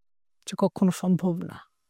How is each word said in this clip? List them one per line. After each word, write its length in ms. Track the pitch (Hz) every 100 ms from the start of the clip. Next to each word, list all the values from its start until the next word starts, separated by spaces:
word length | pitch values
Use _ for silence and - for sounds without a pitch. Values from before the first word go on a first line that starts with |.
| _ _ _ _ -
যে, 80 | 196
"কখনো 320 | 196 - 185
সম্ভব 460 | - 185 180 185 170
না 220 | 175 - - _